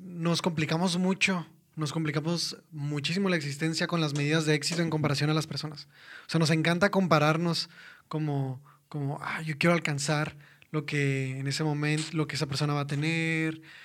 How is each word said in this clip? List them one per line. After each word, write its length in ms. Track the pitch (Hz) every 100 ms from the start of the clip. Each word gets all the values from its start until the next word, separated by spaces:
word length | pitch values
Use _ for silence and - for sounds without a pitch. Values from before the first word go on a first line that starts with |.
nos 400 | 185 175 165 165
complicamos 560 | 185 156 151 160 185 175
mucho, 500 | 185 190 - 180 156 - _ -
nos 180 | 151
complicamos 640 | 165 151 147 156 170 - - -
muchísimo 580 | 151 143 147 143 180 190
la 60 | 175
existencia 520 | 143 143 160 160 175
con 140 | 170
las 120 | 156 143
medidas 300 | 147 160 156
de 100 | 151
éxito 260 | 143 170
en 80 | 165
comparación 400 | 156 147 139 151
a 40 |
las 140 | 156 -
personas. 400 | 139 151 147 - - - - -
O 20 |
sea, 100 | 165
nos 100 | 156
encanta 400 | 160 160 175 202
compararnos 800 | 196 180 156 151 160 170 160 - - - - -
como, 540 | 156 151 139 135 131 - - _
como, 300 | 151 139 147
"Ah, 200 | - 165
yo 140 | 160 143
quiero 160 | 170
alcanzar 600 | 170 160 143 151 151 156 - - - -
lo 140 | 156 143
que 520 | 147 139 135 131 135
en 100 | 135
ese 160 | 139
momento, 420 | 156 147 147 151 156
lo 140 | 160 151
que 80 | 139
esa 120 | 147
persona 260 | 135 147
va 80 | 147
a 60 | 143
tener, 720 | 143 156 165 160 160 160 160 - -